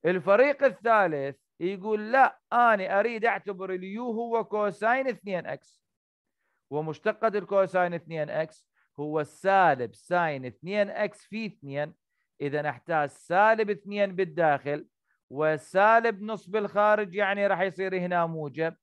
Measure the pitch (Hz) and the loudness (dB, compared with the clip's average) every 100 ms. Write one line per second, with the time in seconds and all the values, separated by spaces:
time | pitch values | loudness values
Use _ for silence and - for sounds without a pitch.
0 | 160 185 160 202 277 277 269 180 226 220 | 0 -2 2 4 4 4 0 0 2 4
1 | 185 151 139 135 _ _ 170 196 202 214 | 4 0 -6 -10 _ _ -6 -6 -4 -4
2 | 214 269 262 - _ 233 240 214 190 196 | 0 4 4 2 _ 2 4 4 0 0
3 | 226 226 226 202 190 185 185 185 190 208 | 0 0 -2 -2 -8 -10 -8 -8 -8 -8
4 | 247 226 233 226 202 208 208 202 214 254 | -6 -6 -4 -4 -2 -2 -4 -2 -2 0
5 | 262 214 202 180 - 139 _ _ _ _ | -2 -8 -6 -8 -6 -12 _ _ _ _
6 | _ _ _ _ _ _ _ 143 156 151 | _ _ _ _ _ _ _ -8 -6 -4
7 | 214 208 220 202 175 196 185 185 180 170 | -4 0 -2 -2 -2 0 2 2 0 -2
8 | 165 160 147 151 160 _ _ _ _ - | -8 -8 -6 -4 -6 _ _ _ _ -12
9 | 151 156 143 - 190 196 175 131 117 - | -6 -4 -4 -4 2 6 6 4 -2 -10
10 | _ 175 170 139 127 123 165 208 202 - | _ 0 0 -4 -10 -12 -6 -2 -2 -2
11 | 214 208 _ 208 220 - 139 139 151 _ | -6 -6 _ -10 -10 -12 -10 -6 -6 _
12 | _ _ _ _ 143 143 147 123 - 160 | _ _ _ _ -6 -4 -4 -8 -2 -2
13 | 143 - _ 175 214 220 208 202 196 208 | -2 -6 _ 4 4 4 0 -4 -6 -2
14 | 202 180 185 151 160 143 139 147 - _ | -2 0 -4 0 2 2 -2 -8 -8 _
15 | _ _ _ 131 156 151 - 185 208 226 | _ _ _ -2 0 -2 -2 4 6 6
16 | 226 202 208 220 - 214 202 185 208 214 | 4 -4 -8 -10 -6 -4 -2 2 4 4
17 | 208 180 196 202 202 180 190 180 190 185 | 0 -2 -2 0 0 0 -2 -2 -4 -2
18 | 180 175 165 160 147 131 160 - | -2 0 -2 -4 -8 -4 -6 -6